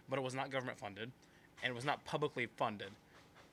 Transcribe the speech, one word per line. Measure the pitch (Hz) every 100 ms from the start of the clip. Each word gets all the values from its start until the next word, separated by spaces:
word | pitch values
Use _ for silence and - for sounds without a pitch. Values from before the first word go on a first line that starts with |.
| -
but | 135
it |
was | 131
not | 131 135
government | 131 123 -
funded, | 104 98 117 - - - - -
and | 123
it |
was | 120
not | 143 -
publicly | - 151 147 - 117
funded. | - 127 104 98 107 - - - - -